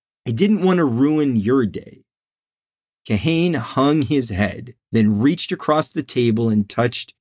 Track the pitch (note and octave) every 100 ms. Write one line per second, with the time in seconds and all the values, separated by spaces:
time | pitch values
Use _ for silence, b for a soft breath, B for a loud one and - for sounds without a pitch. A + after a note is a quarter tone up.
0 | _ _ B2+ A#2 G#3 G3 F#3 F3+ C#3+ A#2
1 | C#3+ D#3 C#3+ A2+ G2+ C3+ G#2+ - - -
2 | _ _ _ _ _ _ _ _ _ _
3 | - G#2+ D#3+ E3 F3+ C#3+ A2 - D3 D#3
4 | C#3+ C#3+ A2+ F#2 F#2+ - - - _ A#2
5 | G#2+ G#2 C#3 E3+ - F#3 - D3+ - D#3+
6 | C3 B2+ A#2 A2 A#2 G#2+ G2+ - A#2+ -
7 | - _